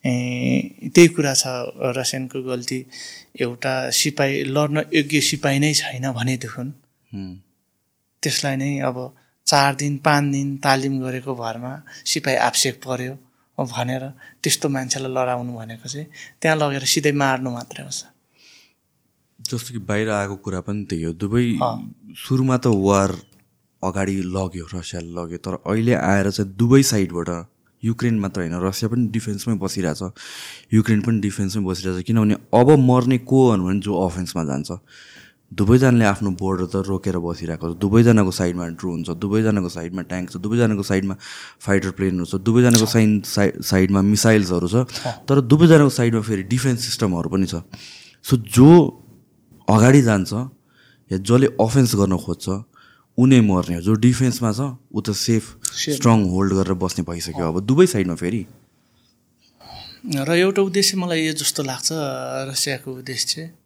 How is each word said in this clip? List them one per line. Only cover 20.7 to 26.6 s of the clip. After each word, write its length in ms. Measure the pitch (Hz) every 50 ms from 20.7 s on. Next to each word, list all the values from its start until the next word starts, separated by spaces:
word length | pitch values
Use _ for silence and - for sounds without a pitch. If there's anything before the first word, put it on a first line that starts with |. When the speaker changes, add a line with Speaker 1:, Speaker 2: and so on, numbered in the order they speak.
| 104 104 101
Speaker 2:
त्यही 180 | - 98 82 80
हो। 100 | 82 82
दुबई 460 | 85 104 98 110 120 123 117 110 - 127
Speaker 1:
अँ। 360 | 120 113 107 101 - - _ - -
Speaker 2:
सुरुमा 460 | 80 - - - 135 131 131 131 127
त 100 | 123 -
वार 540 | 123 110 98 95 98 101 98 98 95 90 85 - _ _ _ _ _ _ _ _ _ _ _ -
अगाडि 320 | 95 90 98 98 95 98
लग्यो, 520 | 98 92 90 92 95 95 90 85 90 82 80 -
रसियाले 340 | 90 85 - - 87 82
लग्यो, 300 | 85 85 87 85 82 85
तर 340 | 87 - 98 92 - _ 82
अहिले 220 | 101 113 113 120 123
आएर 380 | - - 90 98 101 98 101
चाहिँ 220 | 98 - 104 98 95
दुवै 280 | 98